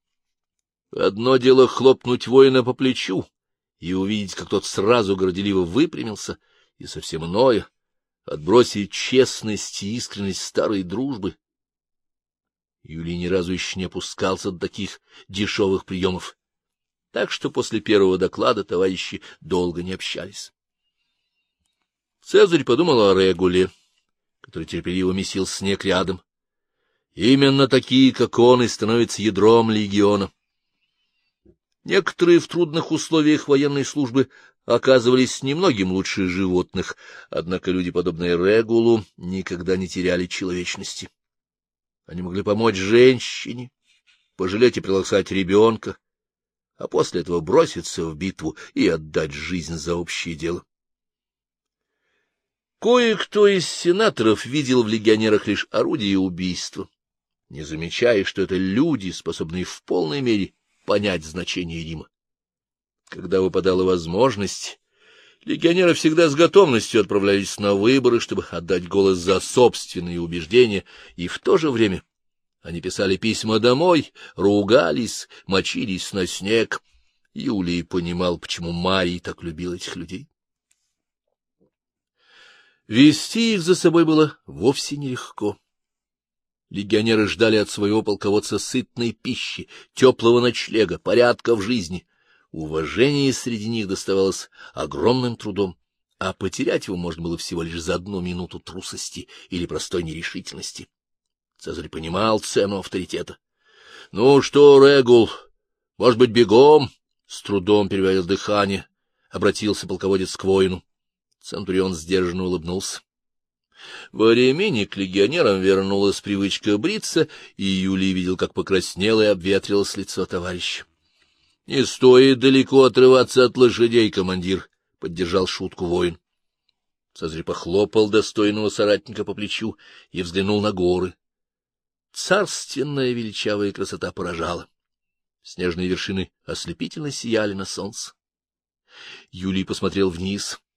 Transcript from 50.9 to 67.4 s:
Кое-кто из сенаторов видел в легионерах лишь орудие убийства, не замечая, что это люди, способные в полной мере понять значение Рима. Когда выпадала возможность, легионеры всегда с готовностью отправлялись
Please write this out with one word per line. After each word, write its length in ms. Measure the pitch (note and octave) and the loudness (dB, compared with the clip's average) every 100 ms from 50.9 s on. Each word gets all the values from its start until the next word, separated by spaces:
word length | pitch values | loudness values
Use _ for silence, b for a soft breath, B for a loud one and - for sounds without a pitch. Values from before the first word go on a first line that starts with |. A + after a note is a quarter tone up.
| _ _ _ _ _ _ _ _ _ _ _ _ _ _ _ _ _ _ _ | _ _ _ _ _ _ _ _ _ _ _ _ _ _ _ _ _ _ _
Кое-кто 680 | G#3+ B3 A#3 G#3 - G#3 G3+ | 2 4 4 0 -2 2 4
из 220 | G3 - | 4 -2
сенаторов 760 | - E3+ F3+ A3 - A2 G#2+ | -4 0 2 0 2 2 2
видел 380 | A2+ D3+ B2+ B2+ | -2 -4 0 2
в 60 | G#2+ | 2
легионерах 580 | A2 G#2+ G#2+ A2 G#2+ - | 0 2 4 4 2 0
лишь 220 | G2 - | -4 -4
орудие 480 | G#2+ C3 D#3 G2+ G2 | -2 -2 -2 -2 0
убийства, 720 | F#2+ F2 F#2 E2+ - - F#2+ _ _ _ _ _ _ | -2 -2 -6 -6 -10 -12 -16 _ _ _ _ _ _
не 140 | - | -16
замечая, 640 | D#2 D#2 E2+ - A#2+ G#2+ | -12 -10 -10 -2 2 2
что 180 | F#2+ - | 0 -2
это 140 | F#2 F#2 | -2 -2
люди, 560 | F#2+ G2+ E3 C3 F#2+ | 0 0 0 -2 -6
способные 500 | E2 - F2 D#2 F2+ | -8 -8 -8 -8 -8
в 220 | F2 - | -10 -12
полной 360 | - F#3 D#3+ D3 | -6 -4 -4 -4
мере 320 | B2 G#2+ F2+ _ _ _ - | -2 -2 -2 _ _ _ -4
понять 380 | G#2 G#2 F2+ | -2 0 -4
значение 600 | D#2 F2 E2+ F#2 E2+ E2 | -6 -12 -8 -8 -8 -10
Рима. 240 | D#2+ D#2 - _ _ _ _ _ _ _ _ _ _ | -10 -12 -16 _ _ _ _ _ _ _ _ _ _
Когда 340 | - F#2 F#2+ | -16 -2 0
выпадала 400 | F#2 F#2 F2+ F#2 | 0 0 0 2
возможность, 960 | F#2 F2+ D#2+ F#2 C3 G#2 F#2+ - - - _ b b b b b | 2 0 -2 0 0 0 -6 -8 -14 -16 _ b b b b b
легионеры 480 | - D3 D#3+ F3 F3 | -8 0 2 4 4
всегда 360 | D3+ D#3+ D#3 E3 | 4 2 4 4
с 60 | |
готовностью 680 | C#3 E3 F#3+ F3 A#2 - A2+ | 4 4 6 6 4 0 0
отправлялись 560 | F#2 G2+ G2 G2 | 2 2 2 2